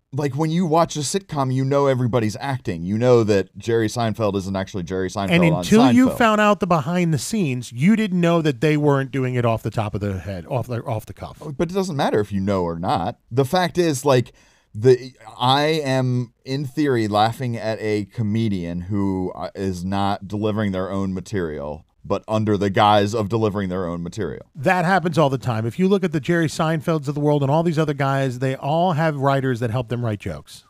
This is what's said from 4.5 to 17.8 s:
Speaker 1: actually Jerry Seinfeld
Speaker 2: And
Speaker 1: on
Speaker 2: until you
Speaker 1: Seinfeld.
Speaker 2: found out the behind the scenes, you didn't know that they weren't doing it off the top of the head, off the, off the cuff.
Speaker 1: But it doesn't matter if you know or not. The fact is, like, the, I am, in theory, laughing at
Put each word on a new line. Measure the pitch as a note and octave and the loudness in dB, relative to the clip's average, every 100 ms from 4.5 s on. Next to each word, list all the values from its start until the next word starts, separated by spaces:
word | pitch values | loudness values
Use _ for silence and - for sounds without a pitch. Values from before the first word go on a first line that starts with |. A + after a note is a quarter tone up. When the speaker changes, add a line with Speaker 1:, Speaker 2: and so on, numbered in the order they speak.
Speaker 1:
actually | G2 F#2+ G2 | -6 -6 -8
Jerry | E2+ F#2 F#2 | -4 -4 -4
Seinfeld | G#2 G2 | -4 0
Speaker 2:
And | F3 | 2
Speaker 1:
on | E3+ D#3+ | 4 2
Speaker 2:
until | - G#3+ C4 | 4 4 6
you | A#3+ C4 | 4 2
Speaker 1:
Seinfeld. | - | 2
Speaker 2:
found | A3+ G#3+ | 2 4
out | G#3 G#3 | 2 2
the | F#3 | 2
behind | E3 C3+ F3+ E3+ | 0 0 0 0
the | D3 | 0
scenes, | - A3+ D3+ B2 A2 | -2 -2 -2 -2 -6
you | A#2 E3+ A3 | 0 4 4
didn't | G#3+ F3+ | 2 2
know | E3+ E3+ | 2 2
that | D#3 A#2 | 2 2
they | D#3 D3+ | 2 4
weren't | D3 C#3 C3+ | 4 2 0
doing | C3+ B2+ B2 | -2 0 0
it | A#2 | 0
off | A2+ | 0
the | A2+ | -2
top | A2+ G#2+ | -4 -4
of | G#2 | -4
the | G2+ F#2+ | -4 -4
head, | G2+ F#2+ E2 | -6 -10 -6
off | C3 A#2+ | -6 -4
the, | A#2 | -6
off | - A2 - | -6 -8 -8
the | |
cuff. | - F2+ - D#3 C#3 | -14 -14 -12 -12 -6
Speaker 1:
But | E3 | -4
it | |
doesn't | G3 F#3 C#3+ | -2 -4 -2
matter | E3+ A#2+ | 0 0
if | G2+ | 0
you | G2 | -2
know | F#2+ G2 | 0 0
or | E2+ E2 | -2 -4
not. | F#2 B2+ F2+ - _ | -2 -2 -2 -8 _
The | A#2+ C3+ | 0 2
fact | F#3 E3 F3 | 0 0 0
is, | E3 C3 | 0 0
like, | C#3+ B2+ - _ _ _ _ | 2 2 2 _ _ _ _
the, | G#2+ B2+ B2 B2+ - A2 A#2 | 2 6 6 2 -16 -20 -2
I | B2 C#3 D3+ D#3+ | 2 4 2 0
am, | C3+ C3 B2+ B2 A#2+ _ | 0 0 2 -2 -4 _
in | C3 C3+ C#3 | -8 -6 -4
theory, | D#3 C#3+ A#2+ G#2+ | 0 2 2 2
laughing | G#2 A2+ A#2 B2+ A#2 | 2 2 0 -6 -4
at | A2 G#2 | -6 -4